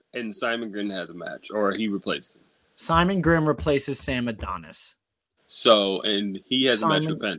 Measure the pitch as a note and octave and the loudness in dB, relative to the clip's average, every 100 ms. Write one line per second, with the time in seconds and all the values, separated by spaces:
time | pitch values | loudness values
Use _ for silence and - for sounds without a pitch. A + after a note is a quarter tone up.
0 | _ B2+ A2+ G2+ A#2+ A#2 A2+ G2+ G2+ F#2+ | _ -8 -8 -4 -2 -2 -4 -4 -4 -4
1 | E2+ E2+ D#2+ D#2 - G#2 G2+ G2 A2 G2 | -8 -10 -12 -12 -6 -2 0 0 -2 -2
2 | G2 D2 - - _ _ _ - - E3 | -2 -4 -6 -14 _ _ _ -8 0 2
3 | F3 G3 D#3+ E3 D#3 C#3+ D#3+ C#3 C#3 C3 | 2 2 4 4 4 0 2 0 0 -4
4 | - B2+ A#2+ G#2+ F#2+ F2+ D#2 - - - | -2 -2 -4 -6 -8 -10 -8 -6 -6 -8
5 | _ _ _ _ - - B2 G#2+ G2 F#2+ | _ _ _ _ -4 2 6 6 6 0
6 | G#2+ G2+ G2+ F#2+ - C3 C3 A2+ A2 - | 0 -2 -2 -6 -2 2 4 4 4 2
7 | D#3+ D#3+ G#2 | 0 -2 -4